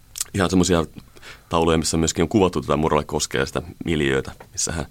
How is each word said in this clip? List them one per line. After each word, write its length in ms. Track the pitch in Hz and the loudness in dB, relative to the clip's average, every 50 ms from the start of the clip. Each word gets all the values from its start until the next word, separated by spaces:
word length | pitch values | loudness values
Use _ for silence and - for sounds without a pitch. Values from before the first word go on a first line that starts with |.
| - - - - - - - | -20 -18 -10 -10 -10 -6 -2
ihan 160 | 101 92 82 | -2 0 2
semmoisia 360 | 92 92 90 87 90 82 80 78 - - - - - - - - - - - - | 4 4 4 4 4 2 0 -2 -8 -18 -20 -20 -20 -20 -20 -20 -20 -20 -10 -2
tauluja, 280 | - 85 82 82 82 82 | 0 2 4 4 4 2
missä 200 | 87 - - 82 | 2 0 0 0
myöskin 260 | 80 78 - - 85 | 0 0 2 0 0
on 60 | 78 | 2
kuvattu 320 | - 110 92 90 - 78 | 4 4 4 4 2 -2
tätä 160 | 69 73 76 73 | -2 0 0 0
Murole-koskea 640 | 78 80 76 76 73 - 78 76 - - - 64 | 2 2 2 0 0 0 -4 -4 -4 -2 -2 -2
ja 40 | 67 | -2
sitä 160 | - - 69 - 85 - - - | -2 -4 -8 -8 -8 -14 -10 -4
miljöötä, 460 | - 85 78 73 67 65 67 65 - - - - - | -2 -2 0 0 0 0 -2 -2 -6 -12 -18 -20 -18
missä 200 | - - - - | -8 -6 -6 -6
hän, 140 | - 85 69 - | -4 -6 -8 -10